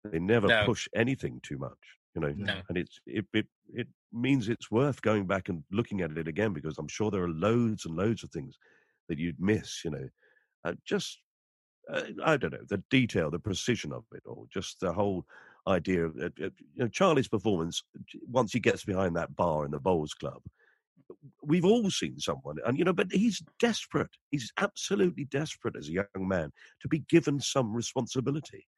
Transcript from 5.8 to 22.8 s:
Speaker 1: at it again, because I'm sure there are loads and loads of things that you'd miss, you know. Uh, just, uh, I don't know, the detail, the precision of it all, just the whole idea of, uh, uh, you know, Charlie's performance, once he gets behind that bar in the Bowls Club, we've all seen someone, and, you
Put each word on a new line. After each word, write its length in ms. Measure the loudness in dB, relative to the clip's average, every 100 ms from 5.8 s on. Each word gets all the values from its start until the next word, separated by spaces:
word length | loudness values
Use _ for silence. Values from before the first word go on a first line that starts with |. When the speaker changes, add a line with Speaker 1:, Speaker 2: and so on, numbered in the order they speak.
| -2 -2
Speaker 1:
at 160 | -2 -2
it 100 | -4
again, 260 | 0 0
because 260 | 0 -6 -8
I'm 80 | -10
sure 240 | -2 0
there 140 | 0 -2
are 40 |
loads 560 | 0 2 4 2 -2 -6
and 100 | -2
loads 280 | 0 0
of 80 | -6
things 260 | -10 -10 -16 _ _ _ _ -8
that 100 | -4
you'd 200 | -4 0
miss, 440 | 2 2 0 -8
you 80 | -6
know. 180 | -6 -10 _ _ _ _ _
Uh, 100 | -6 -6
just, 360 | -4 -4 -4 -12 _ _ _ _ _ _ -6
uh, 100 | -4 -4 -2 2
I 120 | 2
don't 160 | 0
know, 120 | -6 -4
the 120 | -4 4
detail, 400 | 4 6 2 0
the 80 | -2
precision 520 | -4 -2 0 0 -2
of 120 | -8 -12
it 100 | -18 -14
all, 220 | -14 -8
just 280 | -8 -8 -4
the 140 | -4
whole 340 | 0 0 0 -6 -18 -20 _ 0
idea 380 | 0 2 2 0
of, 120 | -2
uh, 80 | -8 -6
uh, 80 | -8 -8 -18
you 40 | -4
know, 100 | -2
Charlie's 400 | 2 4 4 2
performance, 560 | 0 2 2 0 -4 -10 -20 -18 -16 -2
once 240 | 0 2
he 60 | 2
gets 240 | 2 2
behind 320 | 0 0 2 0
that 180 | -4 0
bar 300 | 2 2 0
in 60 |
the 80 | -2
Bowls 340 | 2 2 0 -6
Club, 260 | -10 -10 -18 _ _ _ _ _ _ -20 -20 _
we've 220 | 2 4 6
all 240 | 6 4
seen 260 | 0 -4 -4
someone, 380 | -4 -4 -6 -4 0
and, 120 |
you 60 | 2